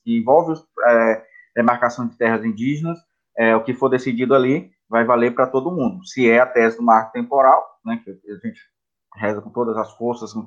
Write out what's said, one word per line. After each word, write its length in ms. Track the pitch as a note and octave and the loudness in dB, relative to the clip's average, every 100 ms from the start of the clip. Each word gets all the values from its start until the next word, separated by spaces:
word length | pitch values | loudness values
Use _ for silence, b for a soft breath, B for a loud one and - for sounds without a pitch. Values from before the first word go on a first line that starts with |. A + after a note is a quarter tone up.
que 140 | A#2 A#2 | -4 -2
envolve 340 | A2+ D#3 E3 | 2 2 2
os, 140 | D#3 _ - A#2+ | -6 _ -2 2
é, 380 | A#2 A2+ A2 b b b | 4 2 0 b b b
demarcação 520 | A#2 A#2 A#2+ A#2+ - A#2+ | -2 0 0 -2 -4 -10
de 120 | - | -2
terras 260 | A2+ A2+ | -2 0
indígenas, 540 | A2+ G#2 B2+ D3 E3 E3+ _ _ _ | -4 -4 -4 -4 -6 -10 _ _ _
é, 220 | - A2+ A2+ | -2 2 2
o 80 | |
que 80 | A#2+ | 0
for 160 | A#2+ C3+ | -2 0
decidido 460 | B2+ C3 A#2 B2+ | -2 -2 -4 2
ali 360 | C3+ B2+ D#3 - _ - | 2 2 -2 -6 _ -4
vai 160 | A2+ A#2 | -2 2
valer 280 | A#2+ A#2+ | 2 0
pra 120 | A#2+ B2+ | 0 -2
todo 280 | C3 E3 | -2 -4
mundo. 320 | F3+ A#2+ - - | -4 -6 -6 -12
Se 220 | C3 A#2 | 0 4
é 100 | A#2 | 4
a 60 | |
tese 320 | B2 A#2+ A2+ A2+ | 4 2 0 0
do 60 | |
marco 300 | A#2 A2 A2 | 2 4 2
temporal, 520 | A#2+ A#2+ C#3 C3 - - _ | -8 -2 2 4 4 0 _
né, 160 | A2+ A#2 | -10 -10
que 60 | G2+ | -10
a 360 | F#2+ - G2+ A2+ | -20 -18 -14 -14
gente 140 | - _ _ _ _ _ | -14 _ _ _ _ _
reza 260 | G#2 G#2 G#2 | -6 -6 -6
com 80 | G#2+ | -8
todas 260 | A#2+ A#2 A2 | -6 -4 -4
as 120 | G#2 | -8
forças, 400 | - A#2 A#2 G#2+ | -6 -8 -6 -10
com 120 | A2 | -12